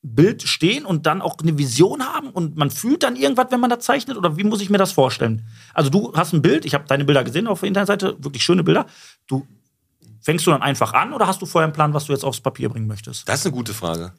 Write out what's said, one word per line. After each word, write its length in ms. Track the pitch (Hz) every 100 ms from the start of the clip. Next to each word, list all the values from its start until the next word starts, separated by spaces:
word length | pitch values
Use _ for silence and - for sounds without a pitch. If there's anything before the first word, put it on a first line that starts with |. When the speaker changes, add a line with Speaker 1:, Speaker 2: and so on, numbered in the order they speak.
| 143
Speaker 1:
Bild 380 | 113 180 233
stehen 420 | - - 165 254 285
und 200 | 165 151
dann 160 | 170
auch 160 | 180 -
eine 160 | 160 151
Vision 460 | 139 120 185 285
haben 260 | 262 311 277
und 280 | - 160 156
man 120 | 143
fühlt 340 | - 233 311
dann 120 | 269 254
irgendwas, 320 | 269 254 254
wenn 100 | 247
man 80 | 240
da 100 | 240
zeichnet? 380 | - 262 - 233
Oder 180 | 175 151
wie 80 |
muss 160 | 208 214
ich 100 | 196
mir 80 | 202
das 140 | 190
vorstellen? 560 | - 131 - 117 110 - - -
Also 160 | - 143
du 220 | 165 233
hast 200 | 151 170
ein 80 | 170
Bild, 240 | 170 233 156
ich 80 |
habe 100 | 143 -
deine 160 | 139 143
Bilder 180 | 143
gesehen 240 | 120 131 226
auf 140 | 190
der 60 | 196
Internetseite, 480 | 196 196 202 190 -
wirklich 220 | 143 131
schöne 220 | - 180 151
Bilder. 200 | 165 269 - - _ _
Du, 200 | 135 - _ _ _ _ _ - 110
fängst 240 | - 165 170
du 60 |
dann 100 | 143
einfach 300 | 127 139 120
an 200 | 135 196
oder 120 | 285 196
hast 160 | 185
du 40 | 175
vorher 220 | 170 160
einen 60 |
Plan, 200 | 151 151
was 120 | 147 -
du 40 |
jetzt 140 | 139 139
aufs 160 | 120
Papier 260 | 135 - 131
bringen 200 | 120 110
möchtest? 420 | 104 - - -
Speaker 2:
Das 100 | 131
ist 60 | 185
eine 100 | 123
gute 180 | 113
Frage. 380 | 95 85 82 85